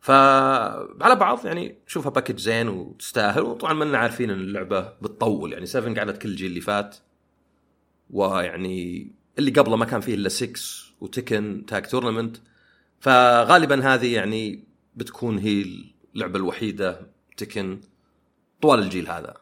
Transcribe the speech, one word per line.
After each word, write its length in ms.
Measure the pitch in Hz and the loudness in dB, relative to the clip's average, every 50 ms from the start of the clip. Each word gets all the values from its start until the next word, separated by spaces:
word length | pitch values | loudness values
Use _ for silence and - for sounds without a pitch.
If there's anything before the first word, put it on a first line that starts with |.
فعلى 1160 | _ - 135 135 135 135 135 135 135 135 135 123 113 101 107 101 95 - - - - 226 254 | _ 6 8 8 8 8 8 6 4 4 2 2 0 -2 -4 -8 -12 -12 -10 2 6 6 6
بعض 300 | 196 196 185 240 240 240 | 6 6 2 2 -2 -2
يعني 320 | 190 160 175 175 - - _ _ | -6 -6 -6 -6 -8 -12 _ _
شوفها 240 | _ - 175 139 139 | _ -8 -4 -4 -2
باكج 280 | 127 135 127 - 117 - | -2 -2 -2 -2 -6 -4
زين 300 | 101 107 113 113 117 117 | -2 0 0 0 0 -2
وتستاهل، 760 | 98 92 87 - - - - - - 120 107 101 101 143 185 | -4 -6 -10 -12 -14 -16 -16 -6 -2 0 2 2 2 2 0
وطبعا 300 | 240 233 - - 160 160 | -2 -4 -6 -2 -2 0
ما 120 | 156 151 | 0 0
لنا 140 | 151 143 117 | 0 2 2
عارفين 320 | 113 117 117 - 123 113 | 2 2 0 -2 -4 -4
إن 100 | 101 95 | -2 -4
اللعبة 400 | 95 95 101 98 92 - 101 95 | -6 -6 -6 -8 -6 -2 -2 -2
بتطول، 720 | 92 104 - _ - 107 - - 117 113 104 - 80 85 - | -2 -4 -12 _ -12 -12 -6 -2 0 0 0 0 -4 -6 -8
يعني 140 | - 90 | -8 -10
سفن 320 | 90 - 131 110 117 113 104 | -6 -4 -4 -4 -2 -4 -4
قعدت 240 | 104 104 98 - - | -4 -6 -6 -8 -8
كل 60 | 117 | -10
الجيل 180 | 95 85 92 | -8 -6 -6
اللي 140 | 95 87 87 | -6 -8 -6
فات، 360 | 82 - 104 101 104 104 - - _ _ _ _ _ _ _ _ _ _ _ _ _ _ _ _ _ _ _ _ _ _ | -4 -2 -2 -2 -2 -6 -12 -20 _ _ _ _ _ _ _ _ _ _ _ _ _ _ _ _ _ _ _ _ _ _
ويعني 1040 | - 95 98 95 95 95 87 90 82 87 92 92 92 92 87 87 87 87 - - - _ _ _ _ - | -2 0 0 0 0 -2 -2 -4 -4 -6 -6 -6 -6 -6 -6 -8 -8 -10 -12 -14 -18 _ _ _ _ 0
اللي 120 | 147 135 | 0 2
قبله 260 | 131 151 139 113 113 | 4 4 4 4 4
ما 80 | 113 117 | 0 0
كان 160 | - - 113 | 0 -2 -4
فيه 140 | - - 117 | -4 -4 -4
إلا 140 | 101 101 95 | -2 -2 -4
سكس 640 | - - 127 113 - - - - - - - - _ _ | -4 -4 -6 -8 -8 -12 -12 -12 -12 -14 -16 -20 _ _
وتكن 640 | - 92 - 127 120 - 117 107 104 107 101 104 - - | -14 -10 -10 -10 -6 -2 -2 -2 -2 -4 -6 -8 -10 -6
تاج 180 | 113 101 95 | -6 -6 -6
تورنمنت، 500 | - - 127 120 120 110 113 113 113 113 - _ _ _ _ _ _ _ _ _ _ _ _ | -2 -4 -2 -2 -2 -2 -2 -4 -6 -8 -12 _ _ _ _ _ _ _ _ _ _ _ _
فغالبا 920 | - 139 131 123 123 123 120 120 117 107 160 180 160 139 143 135 127 135 131 | 0 4 6 6 8 8 6 6 6 6 6 6 6 6 2 2 4 2 2
هذه 200 | 127 117 123 120 | 2 2 0 0
يعني 500 | 110 95 104 110 110 110 107 98 - - _ _ _ _ _ _ | 0 -2 -2 -4 -4 -4 -6 -8 -10 -14 _ _ _ _ _ _
بتكون 420 | - 113 - - - - 120 110 101 | -16 -16 -16 -12 -8 -4 -2 -2 -2
هي 260 | 98 107 104 101 101 95 92 95 - - _ _ _ _ _ | 0 0 0 0 0 -4 -8 -14 -18 -20 _ _ _ _ _
اللعبة 240 | - 101 90 90 98 | -8 -6 -4 -4 -2
الوحيدة 720 | 95 87 - - 117 107 92 101 101 92 87 - - - _ _ _ _ _ | -2 -2 -4 -4 -6 -6 -4 -4 -4 -4 -4 -6 -14 -20 _ _ _ _ _
تكن 440 | - 110 101 - 107 98 95 95 101 - _ _ _ _ _ _ _ _ _ _ _ _ _ _ _ - | -12 -12 -10 -8 -8 -8 -6 -8 -12 -14 _ _ _ _ _ _ _ _ _ _ _ _ _ _ _ 4
طوال 160 | 151 139 120 | 6 6 6
الجيل 300 | 101 95 92 92 80 76 | 4 0 -4 -6 -6 -6
هذا. 260 | 85 85 - - - - | -10 -10 -10 -14 -16 -18